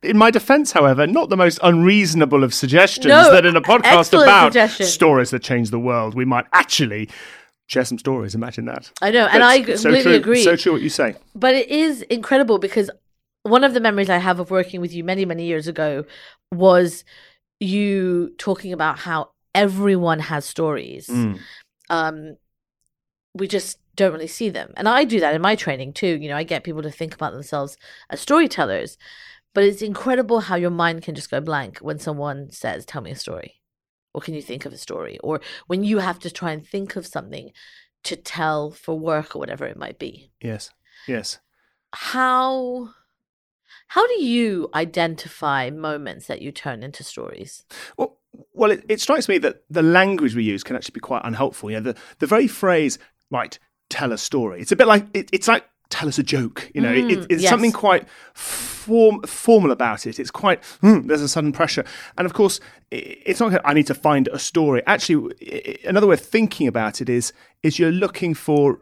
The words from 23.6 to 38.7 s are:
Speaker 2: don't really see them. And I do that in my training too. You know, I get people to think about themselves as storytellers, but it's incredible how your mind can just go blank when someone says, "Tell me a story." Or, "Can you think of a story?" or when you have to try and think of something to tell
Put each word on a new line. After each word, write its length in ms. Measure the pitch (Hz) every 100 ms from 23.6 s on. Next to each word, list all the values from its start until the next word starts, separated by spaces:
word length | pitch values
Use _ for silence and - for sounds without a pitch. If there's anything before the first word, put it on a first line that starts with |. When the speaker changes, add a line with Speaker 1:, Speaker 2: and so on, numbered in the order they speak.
| 185 - _
Speaker 2:
don't 180 | - 190
really 160 | 156 160
see 200 | - 226
them. 240 | 175 - -
And 120 | 214
I 140 | 247
do 160 | 269 220
that 160 | 156
in 80 | 156
my 140 | 190 220
training 360 | - 131 131
too. 260 | - 190 156
You 80 | 151
know, 80 | 143
I 80 |
get 180 | 165 160
people 200 | - 156
to 80 | 151
think 240 | - 160
about 180 | - 151
themselves 440 | 113 143 147 143 - - - -
as 120 | 139
storytellers, 760 | - 302 311 - 127 95 58 - - - - - _
but 100 | 202
it's 180 | 202 202
incredible 560 | 214 196 262 254 220 233
how 120 | 185
your 160 | 175 175
mind 320 | 170 170 165
can 140 | 165 151
just 160 | -
go 80 | 135
blank 380 | 156 147 110 -
when 200 | 147 151
someone 500 | 165 147 143 139 139
says, 340 | - 113 80 -
"Tell 160 | 143
me 80 | 92
a 60 | -
story." 440 | - 82 - _ _ _ _ _ _
Or, 60 | -
"Can 140 | -
you 80 | 151
think 220 | 135 127
of 80 | 143
a 40 | -
story?" 400 | - - 64 -
or 220 | - 156 - - -
when 160 | 185
you 160 | 208 214
have 220 | 185 175
to 100 | 175
try 220 | - 175
and 120 | 156
think 300 | 156 202 196
of 140 | 196 175
something 420 | 151 139 139 139 _ - _ _ _
to 100 | -
tell 560 | 170 - 170 156 151 151